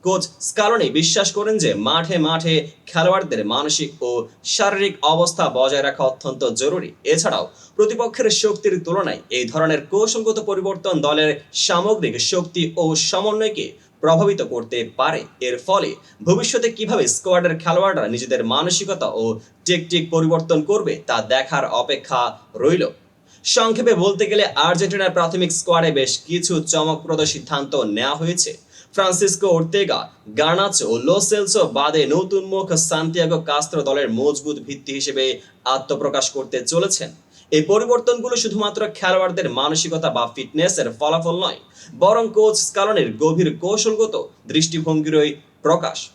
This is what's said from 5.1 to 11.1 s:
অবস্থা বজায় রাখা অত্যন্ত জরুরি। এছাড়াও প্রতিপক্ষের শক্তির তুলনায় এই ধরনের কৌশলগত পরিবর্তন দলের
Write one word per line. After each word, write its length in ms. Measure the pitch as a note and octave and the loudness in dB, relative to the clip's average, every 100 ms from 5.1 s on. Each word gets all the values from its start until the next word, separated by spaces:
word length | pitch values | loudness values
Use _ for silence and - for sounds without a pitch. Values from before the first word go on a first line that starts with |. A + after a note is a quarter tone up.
অবস্থা 300 | E3 F3 E3 D#3 B2+ | 4 2 2 -2 2
বজায় 280 | C3 C#3 C#3 | 2 2 -2
রাখা 160 | - C3+ | 0 -2
অত্যন্ত 320 | B2+ C#3 B2 B2+ A2+ | 0 -8 -4 -2 0
জরুরি। 280 | C3+ F3+ - - B2 | -2 -2 -6 -8 0
এছাড়াও 320 | D#3+ F#3+ A#2+ D#2 - - | 2 2 -2 -4 -12 -16
প্রতিপক্ষের 540 | - G#3+ A3+ A#3 A3+ A#3 G#3 | 0 2 2 -4 0 0 2
শক্তির 340 | G#3+ G#3 G#3 F3+ | 0 2 0 0
তুলনায় 380 | E3 F#3+ E3+ F2+ - B2 | -2 -2 -2 -6 -4 -4
এই 80 | A#2+ | -2
ধরনের 280 | D3+ D#3+ D3+ - | 0 0 0 0
কৌশলগত 460 | G3 G#3+ A3+ A3 A3 G#3 | 0 0 0 0 -2 -2
পরিবর্তন 460 | F#3+ F#3 F#3 G3 E3+ | -2 -2 -4 -2 0
দলের 280 | D3 | 2